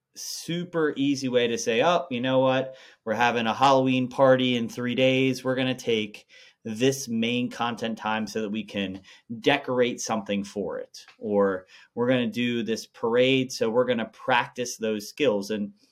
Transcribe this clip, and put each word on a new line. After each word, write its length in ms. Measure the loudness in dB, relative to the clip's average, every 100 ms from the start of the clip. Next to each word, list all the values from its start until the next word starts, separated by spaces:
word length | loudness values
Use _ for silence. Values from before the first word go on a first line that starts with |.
| _ -16
super 760 | -12 -12 -8 -6 -4 -2 -2 0
easy 320 | 0 0 2
way 200 | 2 2
to 100 | 0
say, 260 | 0 2
"Oh, 240 | 4 2 0
you 120 | -4
know 180 | 0 2
what? 360 | 4 2 -2 -10 -20 _ -4
We're 80 |
having 340 | 2 2 2 0
a 60 |
Halloween 540 | 4 6 6 4 0 0
party 480 | 4 6 6 4 0
in 140 | -2
three 260 | -6 -4 2
days. 480 | 2 4 2 0
We're 120 | -2 -2
gonna 200 | -2 -4
take 500 | 0 0 -2 -8 -20 -20 -20 _
this 460 | -10 0 2 2 -4
main 400 | -2 0 -2 -4
content 480 | -4 -4 -4 -6 -4
time 280 | -4 -4 -4
so 160 | -4
that 80 | -4
we 140 | -6
can 380 | -6 -6 -6 -8 -16 -20 -14 -2
decorate 580 | 0 0 0 0 0 0
something 440 | -4 -4 -2 -4
for 360 | -4 -6 -6 -8
it." 260 | -12 -16 -20 -12
Or, 480 | -2 2 2 0 -8 -20 -14 -4
"We're 120 | 0
gonna 200 | 0 0
do 360 | -2 -2 -2
this 240 | -2 -6 -8
parade, 640 | -6 0 4 4 4 0
so 180 | -2 -2
we're 160 | 0 0
gonna 200 | 0 -4
practice 720 | -8 0 2 2 -6 -8 -4
those 320 | -4 -4 -6
skills." 420 | 0 0 0 -2
And 220 | -6 -6 -10 _